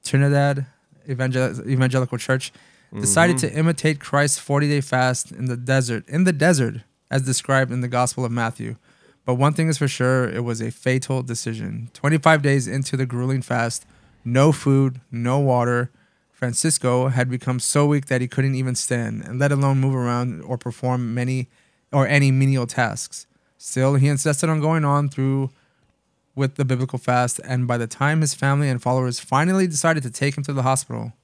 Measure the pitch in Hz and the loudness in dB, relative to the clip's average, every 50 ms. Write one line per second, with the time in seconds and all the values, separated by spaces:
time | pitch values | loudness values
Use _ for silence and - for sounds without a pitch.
0 | _ - - 139 139 143 143 143 143 143 139 139 139 131 _ _ _ _ _ _ | _ 0 2 2 4 4 4 4 2 2 0 -2 -4 -8 _ _ _ _ _ _
1 | _ 151 139 120 131 131 127 127 127 127 85 123 - 110 139 127 131 127 127 131 | _ -10 -6 -4 -4 -2 0 0 0 -2 -2 -6 -4 -2 0 2 2 2 2 0
2 | 127 120 - 117 - - 131 131 - - _ - _ _ _ _ _ _ - 107 | 0 0 -4 -8 -2 0 0 0 0 -6 _ -16 _ _ _ _ _ _ -10 -6
3 | 104 135 - 165 165 175 175 135 131 156 - 151 160 165 165 143 - 160 156 143 | -2 0 4 4 6 4 4 2 0 -2 -2 0 0 0 0 0 0 0 -2 -2
4 | - - - 143 147 147 139 - - - 143 139 147 147 147 143 135 - - 131 | -6 -2 0 2 2 2 0 -4 -2 0 0 2 2 2 0 0 -2 0 0 2
5 | 127 127 127 - - - - - 113 127 123 123 123 123 135 135 127 117 120 110 | 2 2 0 -2 -6 -10 -10 -8 -6 -6 -6 -6 -2 0 2 2 2 0 -2 -6
6 | - _ - 160 185 185 175 143 147 170 180 143 131 117 107 117 - _ _ _ | -6 _ -2 2 2 2 2 2 4 4 4 4 2 0 -2 -6 -12 _ _ _
7 | _ _ - 135 135 131 131 - - - 135 135 135 127 123 127 123 123 123 123 | _ _ -2 -2 0 0 -2 -4 -2 0 2 2 2 0 -2 -4 -4 -2 0 0
8 | 127 120 - - 131 117 117 120 117 113 113 - 113 110 113 - _ _ _ _ | 0 0 -2 -4 -4 -4 -2 -2 -2 -2 -4 -6 -10 -10 -10 -12 _ _ _ _
9 | _ _ _ _ _ - 127 123 135 147 151 156 160 160 156 - 151 139 - - | _ _ _ _ _ -4 0 2 2 2 2 2 0 0 0 0 0 -2 -2 0
10 | 123 127 131 131 127 110 82 98 120 117 117 113 113 113 117 - - 131 127 131 | 0 2 2 2 2 0 -2 -4 -4 -4 -4 -4 -6 -8 -8 -4 -2 0 0 0
11 | 127 - 135 131 131 127 117 113 - 117 113 110 107 98 104 113 113 117 _ - | 0 -2 -4 -4 -4 -6 -8 -6 -6 -8 -8 -8 -8 -8 -8 -10 -10 -12 _ -4
12 | - 143 160 160 - 165 160 151 143 143 139 139 123 113 95 139 135 - - 131 | -2 0 0 4 6 6 6 6 4 2 2 2 0 0 -4 -4 -4 -4 -2 -4
13 | 131 123 123 120 123 131 135 135 117 - 120 123 117 117 113 - - _ _ _ | -4 -2 -2 -4 -2 -2 -2 -2 -2 -2 -2 0 0 -2 -2 -6 -12 _ _ _
14 | _ _ _ _ _ 117 120 131 139 156 151 - - 143 139 135 135 135 127 127 | _ _ _ _ _ 0 4 6 6 6 4 2 2 2 4 4 4 2 0 -4
15 | - _ - 117 120 120 127 139 143 135 127 123 120 120 123 120 123 123 _ _ | -14 _ -8 -4 -2 0 0 2 2 2 2 2 2 0 0 0 -2 -4 _ _
16 | _ _ _ _ _ _ _ _ - 123 120 - - 165 156 - - 127 123 123 | _ _ _ _ _ _ _ _ -4 -4 -2 0 0 0 0 0 0 0 2 2
17 | 127 131 127 127 127 127 123 127 - 135 127 127 - - - 147 147 147 147 143 | 2 2 0 0 0 0 -2 -4 -4 -4 -4 -4 -2 0 2 2 4 4 2 0
18 | 135 - 131 127 123 123 - - 135 135 135 131 131 131 127 123 - - 123 120 | 0 0 -2 -2 -2 -2 -2 -2 0 0 0 -2 -2 -2 -4 -4 -2 -2 -2 -2
19 | 117 113 110 107 110 - 113 127 139 143 143 139 139 139 139 139 131 135 135 131 | -2 -4 -6 -8 -10 -10 -4 -2 0 0 2 2 2 2 2 2 2 2 0 0
20 | 123 120 120 123 123 123 113 78 - - 127 120 - 123 120 - - 127 127 120 | -2 -2 -2 -2 -2 -4 -6 -8 -8 -8 -8 -6 -6 -8 -10 -6 -4 -4 -2 -2
21 | 123 117 113 123 123 127 131 131 123 - _ _ _ _ _ _ _ _ - 143 | -4 -4 -4 -4 -4 -2 -4 -4 -6 -8 _ _ _ _ _ _ _ _ 0 2
22 | 135 - 147 143 139 139 131 131 135 135 135 131 123 123 - - 123 110 101 107 | 2 4 4 4 6 6 4 4 4 4 2 2 0 -2 0 0 0 0 0 -6
23 | - - - - - _ _ _ _ _ _ _ - - - 131 131 135 139 139 | -10 -12 -12 -16 -18 _ _ _ _ _ _ _ -14 -8 -2 0 2 2 4 4
24 | 131 143 147 139 - 160 147 139 - 160 160 156 147 156 160 160 151 143 143 143 | 2 2 2 0 0 0 0 0 0 0 0 0 0 0 0 2 2 2 2 2
25 | 147 143 139 - 135 135 135 135 135 131 _ _ _ _ _ _ _ _ _ _ | 0 -2 -2 -2 -2 0 0 0 -2 -4 _ _ _ _ _ _ _ _ _ _
26 | _ _ _ _ _ _ _ 131 139 135 139 - 143 127 131 123 127 127 - 123 | _ _ _ _ _ _ _ -2 -2 -2 0 -2 -2 0 0 -2 -2 -4 -4 -6
27 | - - 123 123 123 123 - - - - 127 127 127 120 123 120 117 113 - - | -2 0 2 2 2 0 -2 -6 -6 -4 -2 -2 0 0 0 -2 -2 -6 -4 0
28 | 139 143 156 160 156 147 - - - 139 139 143 147 139 131 120 - 127 127 131 | 0 2 4 2 2 0 0 -2 0 0 2 2 0 0 -2 -2 0 0 0 0
29 | 127 127 120 - - - - 135 151 175 190 190 190 180 160 139 - 170 160 156 | 0 -2 -4 -6 -6 -2 0 0 2 2 2 2 0 0 0 0 2 2 2 2
30 | 135 123 113 - 139 143 139 - 143 139 143 139 123 127 135 135 - _ 117 117 | -2 -4 -4 -2 -2 -2 -2 -4 -6 -4 -4 -2 0 0 0 0 -2 _ -8 -8
31 | 113 117 113 _ | -8 -10 -12 _